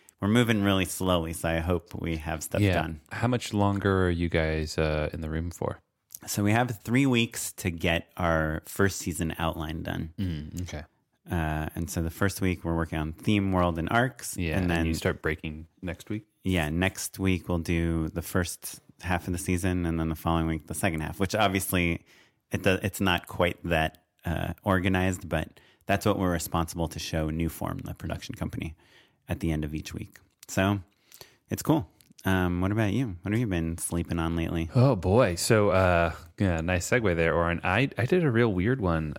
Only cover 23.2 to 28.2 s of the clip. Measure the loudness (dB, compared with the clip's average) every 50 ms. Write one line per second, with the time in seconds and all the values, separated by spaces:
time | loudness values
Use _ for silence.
23.2 | -2 -4 -4 0 0 0 0 -2 -4 0 0 2 2 0 -2 -8 _ _ _ _
24.2 | -6 -4 -4 -2 -2 -4 -6 -4 0 0 2 2 2 2 2 2 2 0 0 -2
25.2 | -4 -4 -4 -4 -4 -4 -10 -16 -20 _ _ _ _ -2 0 0 2 2 0 2
26.2 | 2 0 0 0 -2 -2 -2 -2 -2 -2 -4 -4 -4 -4 -4 -6 -8 -4 -4 -2
27.2 | -2 -2 -2 -2 -2 -2 -4 -4 -6 -6 -6 -6 -8 -8 -10 -10 -8 -8 -8 -8